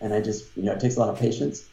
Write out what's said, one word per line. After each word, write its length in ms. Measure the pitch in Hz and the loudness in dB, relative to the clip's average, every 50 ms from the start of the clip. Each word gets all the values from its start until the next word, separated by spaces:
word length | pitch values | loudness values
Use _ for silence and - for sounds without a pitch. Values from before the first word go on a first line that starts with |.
and 140 | 110 107 104 | -4 0 0
I 60 | 107 | 0
just, 260 | 104 110 104 - - - - | 0 0 -2 -4 -6 -10 -8
you 60 | - 95 | -2 -2
know, 100 | 101 98 | 0 0
it 80 | - | 2
takes 160 | 127 120 - | 0 0 4
a 40 | 123 | 4
lot 80 | 117 110 | 2 2
of 100 | - - | 2 0
patience 460 | 123 117 117 - 143 143 - - - - | 0 0 0 0 -2 -4 -4 -6 -14 -18